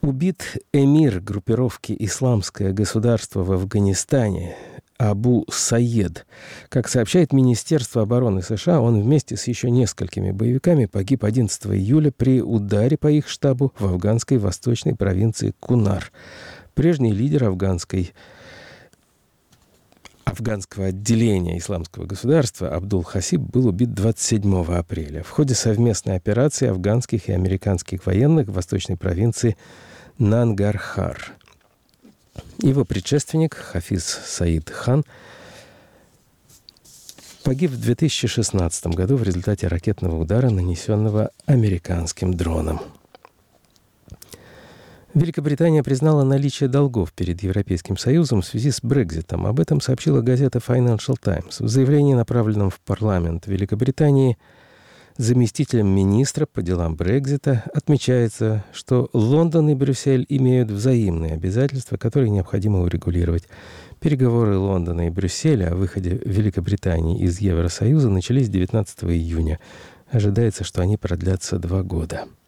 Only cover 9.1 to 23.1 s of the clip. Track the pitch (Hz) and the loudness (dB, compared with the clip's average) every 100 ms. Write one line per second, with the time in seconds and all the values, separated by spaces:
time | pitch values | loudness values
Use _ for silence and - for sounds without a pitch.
9.1 | 151 - - - 120 123 123 117 - 92 | 2 0 -8 -6 -4 0 2 2 -2 -8
10.1 | 98 95 98 113 127 - 165 110 101 98 | -4 -4 -2 0 0 2 2 2 -2 -2
11.1 | 131 107 110 107 - 101 98 98 151 147 | 0 0 0 0 -2 -4 -2 2 2 2
12.1 | - 123 131 87 110 101 101 120 151 151 | 0 2 2 2 -2 0 0 2 2 2
13.1 | 151 - - 143 127 135 - 98 90 101 | 0 0 -2 0 2 0 0 -2 0 0
14.1 | 113 - 131 98 - - 120 - - 98 | -2 0 0 0 -4 -4 -2 -2 -2 0
15.1 | 92 110 - 104 - - 120 101 95 - | 0 0 0 -4 -6 0 2 2 -2 -8
16.1 | - - - - - - - 151 160 120 | -18 -20 -20 -20 -20 -10 0 0 2 0
17.1 | 101 131 151 117 92 95 90 - 95 90 | 0 0 0 0 0 -2 -2 -2 -4 -4
18.1 | - - - - - - - - _ _ | -8 -20 -20 -20 -20 -20 -20 -20 _ _
19.1 | _ _ _ _ _ _ _ _ _ - | _ _ _ _ _ _ _ _ _ -20
20.1 | _ - - 113 107 92 - 95 95 107 | _ -10 -6 -6 -6 -8 -6 -6 -4 0
21.1 | 113 117 98 87 85 - 95 85 - 85 | 2 2 2 0 -6 -6 -8 -8 -12 -12
22.1 | 98 117 160 131 - 90 78 95 101 85 | -6 0 2 2 -4 -6 -4 -2 -4 -2